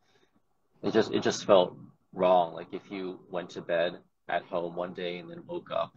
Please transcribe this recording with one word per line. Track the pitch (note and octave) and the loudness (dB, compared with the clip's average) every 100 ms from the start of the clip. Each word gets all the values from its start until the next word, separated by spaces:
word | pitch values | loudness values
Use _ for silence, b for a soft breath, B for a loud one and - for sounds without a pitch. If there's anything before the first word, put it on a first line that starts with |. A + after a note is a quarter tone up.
| b b b b _ _ _ _ | b b b b _ _ _ _
It | G#2+ | 0
just, | A2 - | 2 2
it | G#2+ | 2
just | A2 - - | 0 0 6
felt | G2 F2+ - - _ _ | 6 6 0 -18 _ _
wrong. | F#2 F#2 F2+ E2 | 0 4 4 4
Like | E2 F2+ | -4 -12
if | F#2 - | -12 -10
you | G2 F#2 F2+ - | -10 -8 -10 -10
went | F2+ F2 | -10 -8
to | F#2+ | -10
bed | F2 E2+ F2 F2+ _ _ - | -2 0 0 -2 _ _ -6
at | F2 | -4
home | - F#2 E2+ F2 | -4 -4 -4 -4
one | F2+ | -6
day | F#2 F2 F2 | -6 -6 -8
and | E2+ | -10
then | E2+ E2+ | -16 -10
woke | F2 - | -10 -6
up, | E2 E2+ | -4 -4